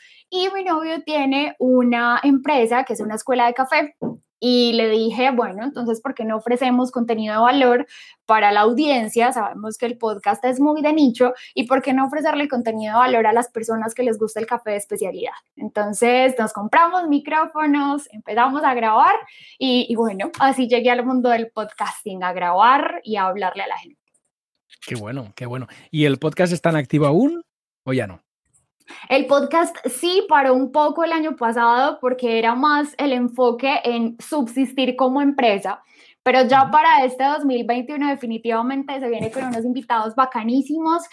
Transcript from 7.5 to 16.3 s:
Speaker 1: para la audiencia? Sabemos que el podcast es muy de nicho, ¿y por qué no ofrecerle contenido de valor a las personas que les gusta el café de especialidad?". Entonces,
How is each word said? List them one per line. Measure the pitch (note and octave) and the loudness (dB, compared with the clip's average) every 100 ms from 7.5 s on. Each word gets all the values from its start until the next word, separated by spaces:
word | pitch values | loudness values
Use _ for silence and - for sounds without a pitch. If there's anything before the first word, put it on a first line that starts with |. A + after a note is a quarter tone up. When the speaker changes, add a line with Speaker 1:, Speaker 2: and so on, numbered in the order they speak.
| C#4 B3 A#3+ - - - _ - | 4 4 2 0 -14 -20 _ 0
Speaker 1:
para | G#3+ G#3 | 4 4
la | G#3 | 4
audiencia? | A3 A#3+ D4 C4 A3 A#3 A#3+ | 4 2 2 0 0 0 0
Sabemos | B3 G3+ G3 G#3+ G#3+ | 0 -6 -8 -12 -8
que | A#3 | -8
el | A#3+ | -4
podcast | A3+ G3+ G3+ G#3 | -6 -4 -4 -2
es | B3 B3+ | -2 0
muy | D4 D4+ | 0 2
de | D4 | 0
nicho, | D#4 C4+ A3+ B3 B3+ - | 4 2 4 0 0 -8
¿y | - A#3 | -6 0
por | C4+ | 0
qué | C#4 | 0
no | C4 C4+ | 0 0
ofrecerle | D4+ D#4 D4+ D4 | -2 -2 -2 -2
contenido | B3+ A#3 A3 G#3+ | -4 -4 -6 -2
de | A3+ | 2
valor | B3+ A#3+ A3 | 2 2 2
a | |
las | A#3 A#3+ | 2 0
personas | A3+ A3+ A3+ A3 | -6 -6 -4 -6
que | A3+ | -4
les | B3 G#3+ | -2 -2
gusta | G#3+ G#3+ | -4 -4
el | A3+ | -6
café | A#3 G#3+ | -6 -4
de | G#3 | -8
especialidad?". | - G3+ G3 F3+ - - _ - | -6 -6 -6 -6 -10 -12 _ -14
Entonces, | - - G#3 G#3 A#3+ B3+ C4 | -8 -6 -4 0 2 4 2